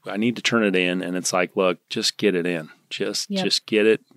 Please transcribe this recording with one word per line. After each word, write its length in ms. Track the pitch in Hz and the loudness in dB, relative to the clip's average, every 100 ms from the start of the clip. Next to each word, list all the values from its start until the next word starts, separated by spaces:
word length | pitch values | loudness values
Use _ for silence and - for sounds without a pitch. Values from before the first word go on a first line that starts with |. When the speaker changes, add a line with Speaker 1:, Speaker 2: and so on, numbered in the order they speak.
| - | -8
Speaker 1:
I 100 | 98 | -2
need 180 | 117 110 | -2 0
to 40 | |
turn 220 | - 117 | 0 2
it 120 | 107 95 | 2 2
in." 260 | 90 90 | 2 0
And 160 | 87 90 | -4 -4
it's 160 | 82 | -2
like, 220 | 92 90 101 | 0 0 2
"Look, 240 | 92 87 _ | 0 0 _
just 280 | 110 107 - | -4 -4 0
get 180 | 104 90 | 0 0
it 100 | 87 | -2
in. 240 | 87 80 - _ | -4 -8 -18 _
Just, 400 | - 104 104 - | -6 -4 -4 -4
Speaker 2:
Yep. 140 | 196 | -4
Speaker 1:
just 220 | 185 - - | -2 -2 0
get 200 | 107 110 | 2 4
it 160 | 110 - | 2 -2